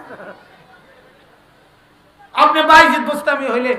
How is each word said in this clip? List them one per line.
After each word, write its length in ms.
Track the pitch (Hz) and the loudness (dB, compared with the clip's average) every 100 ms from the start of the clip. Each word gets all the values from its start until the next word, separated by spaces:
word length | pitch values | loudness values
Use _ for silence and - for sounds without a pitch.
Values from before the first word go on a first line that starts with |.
| - 208 196 - - - _ - _ _ _ _ _ _ _ _ _ _ _ _ _ _ - | -16 -20 -20 -20 -20 -20 _ -20 _ _ _ _ _ _ _ _ _ _ _ _ _ _ -8
আপনি 280 | 233 302 311 | 0 2 2
বাইজিদ 440 | 311 320 320 311 294 | 4 4 4 0 -4
বুস্তামি 380 | 294 302 285 262 | -6 -4 -4 -4
হইলে, 300 | 240 254 | -4 -4